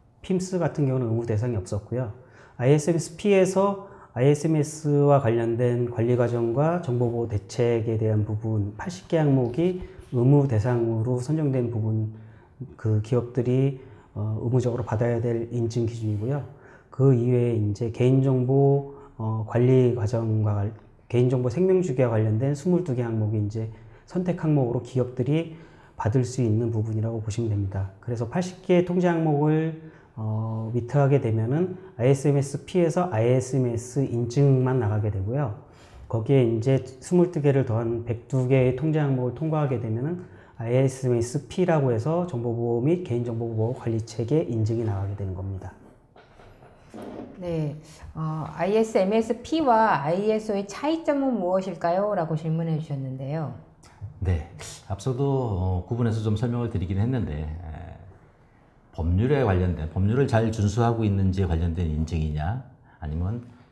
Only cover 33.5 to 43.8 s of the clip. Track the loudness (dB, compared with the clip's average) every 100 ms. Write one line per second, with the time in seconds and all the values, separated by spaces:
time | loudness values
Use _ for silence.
33.5 | 0 0 -2 -4 -2 -2 -2 -2 2 4
34.5 | 4 4 2 0 0 -2 -2 -2 -2 -4
35.5 | -6 -14 -20 -20 -20 -6 -4 2 4 4
36.5 | 2 2 0 0 -12 0 2 4 2 2
37.5 | 2 2 0 -2 -4 -4 -6 -2 -2 2
38.5 | 4 4 2 0 0 0 0 -2 -4 -2
39.5 | 0 0 -2 -2 -4 -4 -6 -10 -18 -20
40.5 | -10 0 2 2 0 0 0 0 -4 -6
41.5 | -2 2 4 2 0 0 -2 -2 -4 -4
42.5 | -2 0 0 2 0 0 -4 -2 -4 -4
43.5 | -2 -2 -2